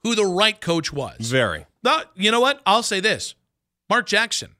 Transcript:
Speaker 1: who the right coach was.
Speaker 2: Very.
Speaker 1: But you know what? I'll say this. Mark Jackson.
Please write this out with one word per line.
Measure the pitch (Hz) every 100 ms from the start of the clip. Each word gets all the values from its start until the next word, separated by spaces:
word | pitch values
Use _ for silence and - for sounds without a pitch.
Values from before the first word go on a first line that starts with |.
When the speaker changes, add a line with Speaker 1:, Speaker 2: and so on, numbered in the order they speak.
Speaker 1:
who | 226
the | 220
right | 196 180 214 208
coach | - 170 147
was. | 143 117 - 113
Speaker 2:
Very. | 131 110 78 76 _
Speaker 1:
But | - 214 -
you | 185 208
know | 233
what? | 254 277
I'll | 185 214
say | 226 196
this. | 214 139 - - _ _ _ _ _
Mark | 226 214
Jackson. | 202 226 - -